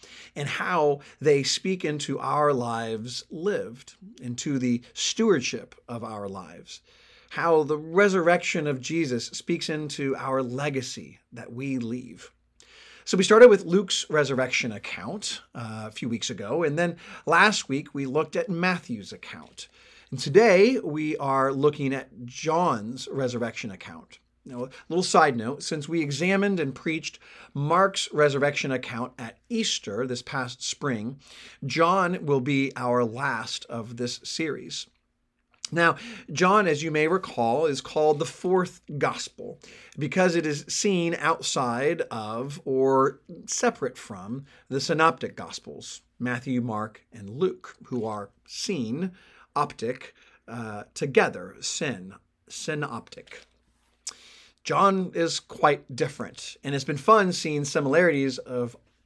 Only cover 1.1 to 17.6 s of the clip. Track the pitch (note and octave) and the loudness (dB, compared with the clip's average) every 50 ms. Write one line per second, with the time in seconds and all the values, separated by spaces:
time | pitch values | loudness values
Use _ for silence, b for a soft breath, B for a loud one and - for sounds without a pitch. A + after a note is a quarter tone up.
1.1 | B B C3+ D3+ C#3+ C#3+ C3+ - - - - F#3+ F#3+ F3+ F3 D#3 D3+ D3 - - | B B 4 4 4 6 4 0 -2 -2 -2 -2 -2 -2 -2 -4 -4 -4 -4 -6
2.1 | C3+ - - C3+ C#3+ D3+ D3 D3 C#3+ C3 B2 A#2 A#2 A2+ A#2 A2+ A2+ G#2+ A2+ B2 | -6 -4 -2 0 2 4 4 4 4 2 0 -2 -4 -4 -4 -4 -6 -6 -6 -8
3.1 | A#2+ - - _ D#3 D#3 E3 G#3 G3 C3 F#2 G#2 A#2+ - - - - _ F#3 G3 | -10 -10 -10 _ -10 -4 -2 -2 -2 -2 -4 -8 -12 -16 -20 -20 -20 _ -20 -20
4.1 | A#3+ - C#3+ B2 A#2+ A#2 - D3+ C#3 C3 B2+ B2 A#2+ A#2+ B B B - - - | -18 -12 -10 -8 -8 -6 -4 -2 -2 0 2 2 0 0 B B B -4 -2 -2
5.1 | - - A3+ A3+ F3+ C3+ A#2+ - - G#2+ - - - - _ - A#2+ A#2 A2+ A2+ | 0 2 4 4 4 4 2 -2 -6 -8 -10 -16 -20 -20 _ -12 -10 -10 -10 -10
6.1 | A2 G#2 G2+ G2 G2 F#2+ F2+ D#2 E2+ E2+ - - - - b b b b b b | -10 -10 -8 -8 -10 -10 -12 -14 -18 -20 -20 -20 -20 -20 b b b b b b
7.1 | b b b b - D3+ D3+ E3+ E3 D#3 D3+ C#3 D3+ D3+ D#3 D#3+ E3 F#3+ G#3 G3+ | b b b b -6 0 2 4 6 4 4 2 0 -4 -4 0 4 4 6 6
8.1 | F#3 F#3+ D#3+ E3+ F3 F3 F3 - - F3 D3+ D3 C#3 B2+ B2 - D#3+ E3 D#3+ C3 | 4 4 4 4 4 4 2 -2 -2 -2 -2 -2 -2 -4 -4 -2 -2 0 0 0
9.1 | B2 A#2 - - - - - - F3 E3 - - D#3 D3+ D3+ C#3+ - - C#3 C3+ | -2 -2 -4 -6 -10 -8 -4 -4 -4 -2 -2 -4 -4 -4 -6 -6 -6 -4 -2 -2
10.1 | C3 - B2+ C3+ C3+ C3+ C3 A#2+ B2 C3+ C#3+ D3+ C#3 C3 A#2 - - A2 D#2+ C2+ | -2 -4 -2 -2 -2 -2 -2 -2 -4 -4 -4 -2 -2 -4 -4 -6 -10 -12 -14 -16
11.1 | - - _ _ - A#2+ - - A#2 B2 C#3 C#3 C3+ B2+ A#2 A2+ A#2+ B2 - - | -20 -20 _ _ -18 -18 -16 -14 -10 -8 -6 -4 -4 -4 -4 -4 -6 -8 -10 -12
12.1 | F#2 F#2 - - _ _ _ _ _ B B B B B B B B B B - | -18 -20 -20 -20 _ _ _ _ _ B B B B B B B B B B 0
13.1 | - F#3 F#3+ - G#3+ A3+ B3 B3 G3+ F#3+ F#3 E3 F3 G3+ G3 - - - - - | 0 2 4 6 12 12 12 12 12 8 4 2 2 2 2 0 -2 -4 -2 0
14.1 | D#3 D3+ C#3+ C3 C3+ B2+ B2+ B2+ - - C#3 A#2+ G#2 G2+ - - - - F2 A#2 | 2 2 2 4 2 0 0 0 -2 -2 -2 -4 -6 -10 -12 -12 -12 -10 -10 -10
15.1 | F3 G#3+ - - - - - _ - B2+ A#2 A2 A2 A2 G#2+ A2 - - - A#2+ | -8 -8 -8 -8 -10 -10 -12 _ -12 -10 -10 -8 -8 -10 -10 -12 -10 -6 -4 -4
16.1 | A#2 G#2 - - A#2 F2+ G#2 G#2 C3 E3 F3 F3 D3+ D#3+ F3 F3 E3+ B B B | -4 -4 -4 -6 -6 -6 -4 -2 -2 0 0 0 0 0 0 -2 -2 B B B
17.1 | B B B C#3+ E3 E3+ G3 G#3+ G3+ - | B B B 4 6 6 6 6 4 0